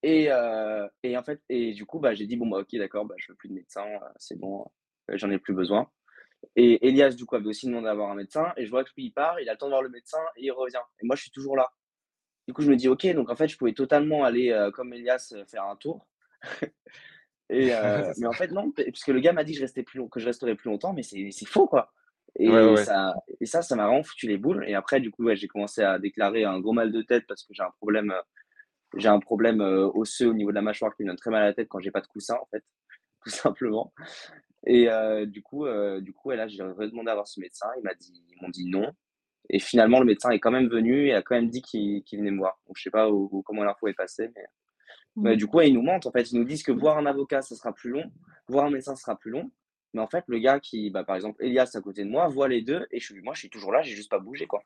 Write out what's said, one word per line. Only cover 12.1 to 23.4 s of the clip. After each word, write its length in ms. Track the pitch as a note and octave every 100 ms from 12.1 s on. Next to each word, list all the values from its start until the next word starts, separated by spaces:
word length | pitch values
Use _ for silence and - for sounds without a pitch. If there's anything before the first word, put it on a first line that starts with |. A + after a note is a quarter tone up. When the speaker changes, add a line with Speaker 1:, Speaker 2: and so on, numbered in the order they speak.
| _ _ _ -
Speaker 1:
Du 60 | B2+
coup, 80 |
je 80 | D3
me 40 | C3
dis : « 100 | B2+
OK, 180 | C3 F#3 E3+
donc 140 | A#2
en 40 | A#2+
fait, 100 | D#3
je 80 | -
pouvais 160 | B2
totalement 500 | A2 C3 D3 D3+ D3+ C3+
aller, 260 | A#2+ B2
heu, 200 | A2 G2+
comme 220 | G#2 B2
Elias, 400 | A#2+ A#2+ B2+ - G#2+
heu, 100 | G2
faire 200 | A2 G2
un 120 | G#2
tour. » 300 | C#3+ G3 _ _ _ _
<laughs> 340 | - - - _ - - - - _ _ _
Et 220 | A#2+ C3
heu, 40 | A#2
Speaker 2:
<laughs> 220 | G#2 G2+
C'est 100 | F#2+ -
Speaker 1:
mais 100 | A#2
en 60 |
Speaker 2:
ça. 40 | A#2
Speaker 1:
fait, 100 | -
non, 200 | F#3+ B3
p-, 140 | C#4+ C#3
puisque 160 | - -
le 100 | C3
gars 140 | D3
m'a 100 | E3+
dit 80 | D#3
que 60 | D3+
je 40 |
restais 200 | C3 -
plus 160 | A#2+ C3
long, 80 | A#2
que 100 | -
je 60 | A2+
resterais 300 | A#2+ B2 G#2+
plus 140 | B2
longtemps, 240 | G#2 F#3
mais 100 | F3+
c'est, 260 | A#2 G2+ G2+
c'est 140 | F#2+ G#2+
faux, 200 | - G4
quoi. 240 | C#3 - _ _ _ _ - G#2+
Speaker 2:
Ouais, 180 | A2+
ouais, 80 | A2
Speaker 1:
Et 40 | G#2+
Speaker 2:
ouais. 120 | G#2
Speaker 1:
ça, 260 | G2 F#2+ F2+ -
et 60 | -